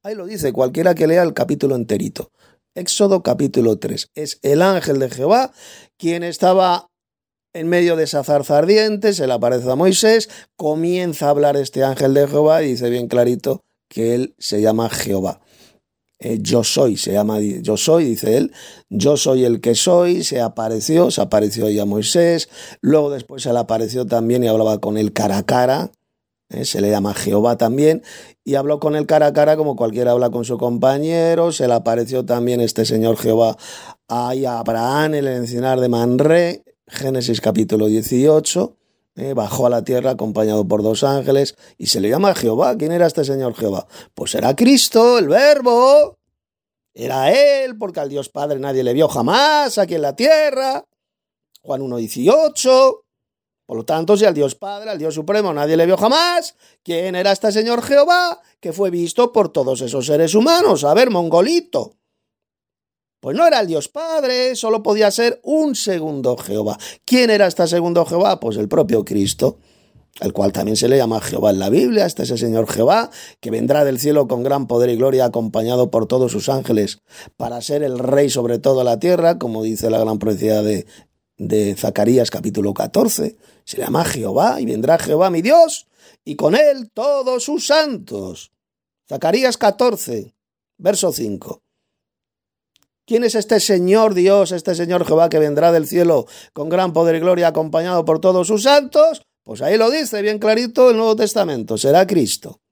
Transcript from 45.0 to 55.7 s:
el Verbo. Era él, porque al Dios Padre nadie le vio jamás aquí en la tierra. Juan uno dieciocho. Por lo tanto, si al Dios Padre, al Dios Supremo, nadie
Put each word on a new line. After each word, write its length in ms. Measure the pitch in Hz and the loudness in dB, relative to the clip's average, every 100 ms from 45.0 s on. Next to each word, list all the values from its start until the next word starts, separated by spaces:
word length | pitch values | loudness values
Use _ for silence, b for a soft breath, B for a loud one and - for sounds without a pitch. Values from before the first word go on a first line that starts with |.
| 233 240 | 4 4
el 120 | 151 | 4
Verbo. 880 | 190 285 285 247 233 262 294 294 _ _ _ _ _ _ _ _ | 4 6 4 4 4 6 6 4 _ _ _ _ _ _ _ _
Era 380 | - 120 131 135 | -10 -4 0 2
él, 480 | 247 285 277 262 214 | 4 4 2 -4 -8
porque 220 | 208 170 | -10 -8
al 80 | 139 | -6
Dios 200 | 139 135 | -8 -10
Padre 300 | - 147 135 | -8 -6 -4
nadie 240 | 139 131 | -2 -2
le 100 | 123 | 0
vio 140 | 127 120 | 2 2
jamás 720 | 131 120 226 285 302 277 208 | 2 0 2 4 2 0 -2
aquí 160 | 180 | -2
en 80 | 165 | -2
la 140 | 143 143 | -4 0
tierra. 680 | 262 311 302 262 262 277 _ _ _ _ _ _ _ _ | 2 4 2 -2 -4 -6 _ _ _ _ _ _ _ _
Juan 180 | - 135 | -10 -8
uno 180 | 135 120 | -6 -6
dieciocho. 1040 | 110 120 156 294 302 - 254 262 269 - _ _ _ _ _ _ - | -8 0 2 4 2 0 2 4 4 0 _ _ _ _ _ _ -12
Por 100 | 113 | -10
lo 80 | |
tanto, 320 | 113 160 165 202 | -4 -4 2 4
si 80 | |
al 100 | 208 | 4
Dios 220 | 156 139 - | 2 -2 -4
Padre, 340 | 196 202 220 | -12 -12 -10
al 80 | 185 | -8
Dios 160 | 160 | -6
Supremo, 400 | 151 156 208 202 | -6 -4 -2 -2
nadie 220 | 147 147 | -2 0